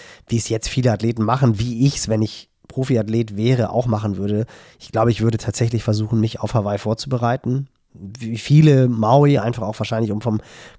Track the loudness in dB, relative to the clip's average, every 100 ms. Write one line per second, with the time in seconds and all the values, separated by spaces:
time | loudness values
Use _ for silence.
0 | -20 -20 -4 -4 -2 -4 -4 0 0 0
1 | -2 -2 0 2 2 2 -2 0 0 0
2 | -2 0 -2 -4 -20 _ -12 -6 0 0
3 | 0 -2 -2 -2 0 2 0 -2 0 -2
4 | -2 -2 -2 -2 -4 -10 -20 _ -6 0
5 | 2 2 0 0 -4 -4 -2 -2 -2 -2
6 | 0 0 -2 -4 -4 -2 -2 -2 -4 -6
7 | -4 -2 -2 -2 -4 -4 -6 _ _ -20
8 | -18 -12 -8 -6 4 6 8 6 4 2
9 | 4 6 6 2 0 -4 -6 -6 -4 -2
10 | -2 -2 -2 -4 -6 -18 -20